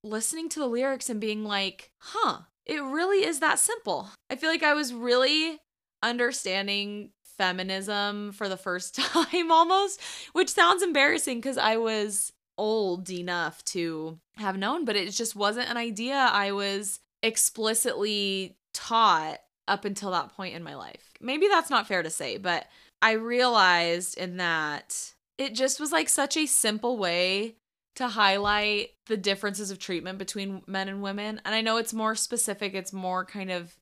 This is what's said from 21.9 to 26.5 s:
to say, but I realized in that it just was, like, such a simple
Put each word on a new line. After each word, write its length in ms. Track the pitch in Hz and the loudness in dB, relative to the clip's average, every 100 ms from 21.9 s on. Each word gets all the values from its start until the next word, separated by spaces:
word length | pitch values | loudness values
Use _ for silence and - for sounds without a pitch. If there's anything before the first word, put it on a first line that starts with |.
| 190 | -2
to 80 | 160 | -2
say, 260 | - 135 104 | -6 -6 -4
but 300 | 180 170 - - _ _ | -2 -2 -4 -20 _ _
I 120 | 220 | 2
realized 1040 | 220 226 247 247 226 185 175 170 175 180 - | 2 0 2 4 6 6 6 4 0 -4 -6
in 180 | 185 180 | -8 -2
that 760 | 175 160 151 147 - - - _ _ - | 0 0 -2 -6 -8 -10 -10 _ _ -6
it 160 | 269 | -4
just 260 | 220 269 269 | 0 0 0
was, 120 | 302 | 0
like, 160 | 330 320 | 0 2
such 280 | - 285 311 | 0 2 0
a 100 | |
simple 520 | 311 | 2